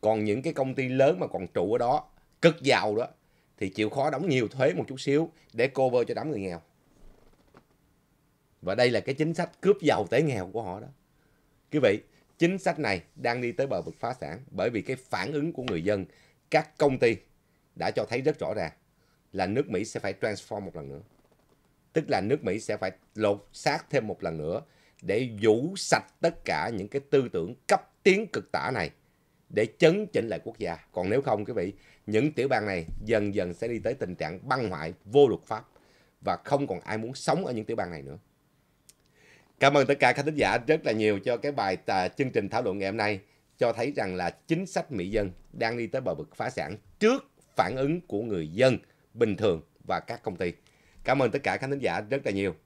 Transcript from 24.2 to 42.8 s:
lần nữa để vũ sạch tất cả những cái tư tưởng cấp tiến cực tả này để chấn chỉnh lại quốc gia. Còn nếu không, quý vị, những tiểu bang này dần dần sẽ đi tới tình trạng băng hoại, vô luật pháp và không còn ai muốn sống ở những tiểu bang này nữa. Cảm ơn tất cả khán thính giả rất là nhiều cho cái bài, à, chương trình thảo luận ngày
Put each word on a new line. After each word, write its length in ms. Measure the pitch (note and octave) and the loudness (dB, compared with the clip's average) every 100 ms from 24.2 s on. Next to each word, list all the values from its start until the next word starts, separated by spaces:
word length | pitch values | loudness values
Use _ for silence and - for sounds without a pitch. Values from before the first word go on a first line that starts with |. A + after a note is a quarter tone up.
lần 140 | F2+ E2 | -4 -4
nữa 240 | D#2 G2 D#3+ _ _ _ | -4 -4 -6 _ _ _
để 280 | E2+ G2+ B2+ G#2+ | -2 -2 -2 2
vũ 320 | A2 G#2+ D3 G3 | 4 4 2 -6
sạch 280 | - D3+ - _ | 0 0 0 _
tất 240 | E3 E3 - | -2 -2 -4
cả 240 | D#2+ F#2+ | -2 -2
những 140 | A2+ G2+ | -4 -4
cái 140 | C#3 C3+ | -6 2
tư 200 | C#3+ A#2+ | 2 2
tưởng 220 | F#2 E2+ A#2+ _ | -4 -6 -8 _
cấp 240 | G3 - _ | 0 0 _
tiến 240 | - F#3+ A3 | 4 4 0
cực 240 | - F#2 | -6 -4
tả 200 | - D2 | -4 -2
này 180 | B2+ D#2 - _ _ _ _ _ | -2 -4 -6 _ _ _ _ _
để 160 | G2+ A2 - | 0 0 6
chấn 300 | D#3 F#3+ G#3 | 6 6 0
chỉnh 140 | - A2+ | -2 -2
lại 120 | E2+ | -6
quốc 140 | A2+ - | -8 -8
gia. 200 | F#2 E2 _ | -8 -8 _
Còn 180 | - F#2 | -4 0
nếu 120 | A#2 | 0
không, 240 | C#3 G#2+ G#2 | 0 -2 -2
quý 80 | |
vị, 200 | G2+ F2+ G#2 _ _ - | -4 -4 -8 _ _ 0
những 260 | G#2+ C#3+ | 2 2
tiểu 160 | D3+ C3 | 0 0
bang 180 | B2 G#2 | 0 0
này 200 | F#2+ D#2+ - G#2 | -4 -4 -8 0
dần 300 | A2 G#2 G2+ | 0 2 -2
dần 180 | F2+ | -4
sẽ 140 | E2+ A#2 | -4 -6
đi 120 | A#2 | -4
tới 140 | G2 | -4
tình 220 | C3 F#2 F2 | -4 -6 -6
trạng 340 | D#2 F2+ A#2+ | -8 -8 -4
băng 200 | C3 A2+ | -2 -2
hoại, 240 | F2 D#2 F2+ G2 | -4 -8 -10 2
vô 220 | B2+ C#3 | 8 8
luật 140 | F2+ - | 6 -4
pháp 220 | A2 - _ _ _ _ _ | -10 -10 _ _ _ _ _
và 160 | - F2 | -4 -4
không 240 | - C#3 C#3 | 0 0 0
còn 120 | F2+ | -6
ai 180 | - A2 | -6 -6
muốn 160 | A2+ | -6
sống 320 | C3+ - D#3+ F#3+ | -6 -2 -2 -2
ở 80 | |
những 120 | A#2 G#2+ | -6 -6
tiểu 100 | A2+ | -4
bang 160 | F#2 | -4
này 100 | E2 | -6
nữa. 160 | C2+ C#2+ _ _ _ _ _ _ _ - _ _ _ _ _ _ | -12 -16 _ _ _ _ _ _ _ -20 _ _ _ _ _ _
Cảm 180 | C3+ D3 | 4 6
ơn 100 | C3 | 4
tất 120 | C#3+ | 4
cả 140 | B2+ | 4
khán 120 | B2 C#3 | 4 -2
thính 100 | D3+ | 2
giả 220 | G2+ A2+ A#2+ | 2 2 2
rất 180 | D3+ D3 | 0 2
là 60 | |
nhiều 280 | A2 G#2+ G2+ | 2 2 2
cho 180 | A2 A#2+ | 0 -2
cái 140 | C#3+ | -2
bài, 260 | C3+ G2 F#2 - | -2 -2 -2 -2
à, 220 | F#2+ F#2 | 0 -2
chương 240 | - C3 | -2 -2
trình 180 | A#2 G2+ | -2 -2
thảo 140 | A2 | -2
luận 160 | A#2+ | -2
ngày 100 | F#2+ | -2